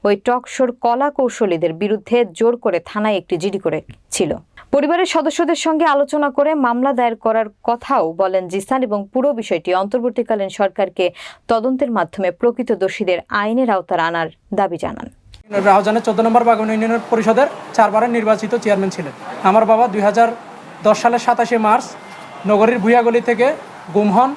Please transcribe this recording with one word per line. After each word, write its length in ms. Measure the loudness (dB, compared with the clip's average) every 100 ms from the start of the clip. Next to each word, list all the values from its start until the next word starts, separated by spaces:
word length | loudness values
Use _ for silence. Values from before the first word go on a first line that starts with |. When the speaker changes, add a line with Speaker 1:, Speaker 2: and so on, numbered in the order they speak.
Speaker 1:
ওই 120 | 0 0 0
টক 160 | -2 -4
শোর 220 | -2 -2 0
কলা 260 | -2 0 -2
কৌশলীদের 640 | 0 -4 0 -2 0 -2
বিরুদ্ধে 440 | -2 -2 -4 0 0 0 0
জোর 160 | 0 0
করে 220 | -2 -2 -4
থানায় 320 | -4 -2 -2
একটি 180 | -4 -4
জিডি 220 | -4 -4 -4
করেছিল। 680 | -4 -8 -20 _ -4 -2 -4 _ -20 -2
পরিবারের 380 | 0 2 0 0 0
সদস্যদের 440 | -2 -2 -2 0 0
সঙ্গে 200 | 0 2
আলোচনা 440 | 2 0 0 -2
করে 220 | 0 0 0 0
মামলা 260 | 0 0
দায়ের 220 | 0 -2 -2
করার 320 | -2 -2 -4 _
কথাও 420 | -4 -4 -2 0 0 -2
বলেন 220 | 0 0 -2
জিসান 360 | -6 -2 -2
এবং 160 | -2 -4 -4
পুরো 160 | -2 0 -2
বিষয়টি 300 | -4 -4 0
অন্তর্বর্তীকালীন 760 | -2 0 -2 -2 -4 -4 -4 -4
সরকারকে 560 | -2 -4 0 -4 0 -4 -4 -20 -20 -2
তদন্তের 440 | 0 0 -2 0 0
মাধ্যমে 320 | -2 -2 -4
প্রকৃত 380 | 0 -2 -2 -4
দোষীদের 480 | -2 -2 -2 -2 -2 -2 -4
আইনের 280 | -2 0 0 0
আওতায় 280 | 0 -2 0
আনার 180 | -2 -4 -8 _
দাবি 240 | -2 -2 -2
জানান। 240 | -8 -8 -14 _ _ -20 -6 0 4
Speaker 2:
রাউজানের 360 | 4 4 0 0
চোদ্দ 140 | 0
নম্বর 220 | 4 4
বাগান 260 | 4 2 0
ইউনিয়নের 320 | -2 0 -2 0
পরিষদের 360 | 0 2 2 2 -2 -4 2
চারবারের 360 | 2 4 2 0
নির্বাচিত 340 | 0 0 0 -2
চেয়ারম্যান 280 | 0 0 0 -4
ছিলেন। 180 | -10 -12 -16 -2 2
আমার 160 | 4 4
বাবা 140 | 4 2
দুই 80 | 2
হাজার 280 | 0 4 2 0 -16 -20 -20 -2
দশ 140 | 2 2
সালের 180 | 2 0 0
সাতাশে 320 | 0 0 2
মার্চ 280 | 2 2 0 -16 -20 -20 -20 -10 0
নগরীর 320 | 4 4 2
ভুইয়াগলি 380 | 4 4 4 0 0
থেকে 180 | 0 0 0 -10 -18 -4
গুম 160 | 0 2 4
হন। 160 | 2